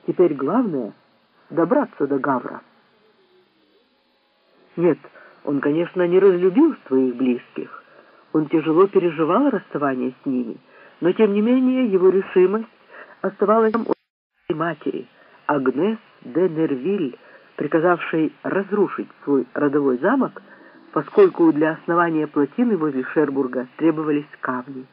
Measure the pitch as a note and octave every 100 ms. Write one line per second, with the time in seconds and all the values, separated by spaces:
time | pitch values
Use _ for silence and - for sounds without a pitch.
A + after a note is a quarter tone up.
0 | - E3 F3 C#3 C#3 A3 A#3 C#3 G#2 -
1 | _ _ _ _ _ D3 E3 B3+ B3 -
2 | C#3+ C#3 D3 B2+ - - _ _ _ _
3 | _ _ _ _ _ _ _ _ _ _
4 | _ _ _ _ _ _ _ - E3+ C#3+
5 | - - - _ - C#3+ C#3 D#3 E3+ F3+
6 | F3 F3+ G3 F3 F#3 F#3+ E3 - - C3
7 | C3 A#2+ C3 A#2+ - - - - _ -
8 | _ _ _ D#3 D3+ E3 D3+ D#3 G3+ G3
9 | E3+ D3+ D#3 G#3 C#4+ G3+ - D3+ C#3 C3
10 | B2+ C3 C#3+ B2 A#2 E2 _ - - _
11 | E3 F#3 G#3+ G3+ A3 B3+ B3+ B3+ B3 F#3+
12 | F#3 F#3 F#3+ F#3 F#3 G#3+ A3 _ _ -
13 | - - G3 - G3+ A3 A3 A3+ - -
14 | _ _ _ _ - D#3+ E3 D#3 - -
15 | C3 _ _ - - D3 C3 B2+ G3 A3
16 | _ _ - C#3 F#3 D#3 D#3 C3 D3 G3+
17 | C#3+ - - - _ - D3 E3 F3 E3+
18 | - E3 D#3 - - E3 G3 G#3 F3 -
19 | G#2 _ - C#3 - C#3+ D3 D3 C#3 B2
20 | E3+ C4+ F#3 - - - - - - D#3
21 | D3 - F#3+ - E3 D3 D#3+ D#3+ - E3+
22 | E3+ D#3 D3+ D3+ C#3+ - A#3+ F#3+ D#3 C3
23 | B2+ E3 D3 C3+ B2+ B2+ B2 - D#3 D#3
24 | D#3 D3+ D3 - - B2+ C3 C3 C3+